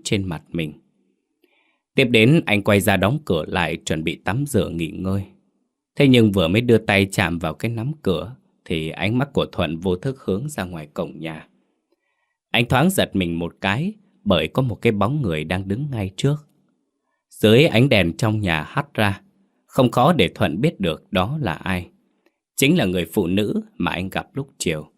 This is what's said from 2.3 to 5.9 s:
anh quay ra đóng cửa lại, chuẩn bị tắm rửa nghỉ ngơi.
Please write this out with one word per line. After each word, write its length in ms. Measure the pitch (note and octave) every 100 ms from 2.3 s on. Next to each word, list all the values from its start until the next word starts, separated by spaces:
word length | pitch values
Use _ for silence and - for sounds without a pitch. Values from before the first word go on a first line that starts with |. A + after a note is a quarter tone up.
| E3 -
anh 160 | G#2
quay 180 | G2+ G2+
ra 160 | G2 G2
đóng 220 | F#2+ D3+
cửa 200 | - E2+ E2
lại, 300 | F#2 D#2+ D#2+
chuẩn 200 | - D#2
bị 100 | D#2+
tắm 300 | - - A2+ C#3+
rửa 220 | G#2+ E2+
nghỉ 220 | E2+ D#2+
ngơi. 320 | F2+ F#2 G2 G2 _ _ _ _ _ _